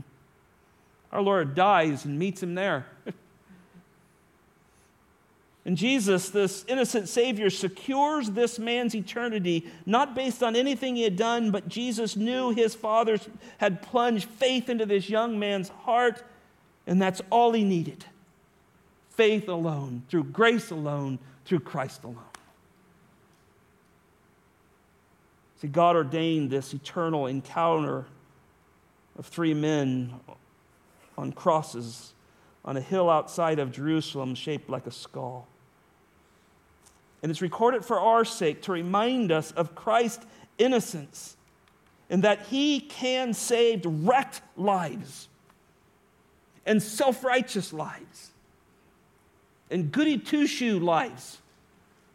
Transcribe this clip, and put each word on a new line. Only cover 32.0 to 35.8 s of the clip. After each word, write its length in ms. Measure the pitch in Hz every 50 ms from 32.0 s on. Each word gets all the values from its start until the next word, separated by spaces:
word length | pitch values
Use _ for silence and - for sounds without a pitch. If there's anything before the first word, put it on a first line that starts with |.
| - - - _ _ _ _ _ _ _ _ _ -
on 100 | - 135
a 60 | 135
hill 260 | 135 - 190 190 175 170
outside 500 | 160 151 - - - 180 170 160 160 151
of 140 | 139 131
Jerusalem 600 | 120 131 139 156 160 160 151 - - 139 131 131 127
shaped 340 | - - 160 147 127 - -
like 180 | 131 - -
a 40 | 120
skull. 580 | - - - - - 135 131 123 127 123 120 - _ _ _ _ _ _